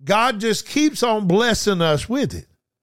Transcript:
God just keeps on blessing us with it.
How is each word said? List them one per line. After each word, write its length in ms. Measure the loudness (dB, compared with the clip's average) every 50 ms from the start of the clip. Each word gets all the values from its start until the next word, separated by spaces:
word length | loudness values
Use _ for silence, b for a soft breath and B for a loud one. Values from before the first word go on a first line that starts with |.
| -4
God 360 | 0 0 2 2 0 0 -2
just 280 | -2 -2 -2 -2 -6
keeps 360 | -4 0 0 0 0 0 0 0
on 240 | 0 0 0 0
blessing 540 | 2 2 2 2 2 0 0 0 0 0 2
us 280 | 2 2 2 0 -2 -4
with 240 | -2 -2 -2 -4 -6
it. 140 | -10 -14 _ _ _ _ _ _ _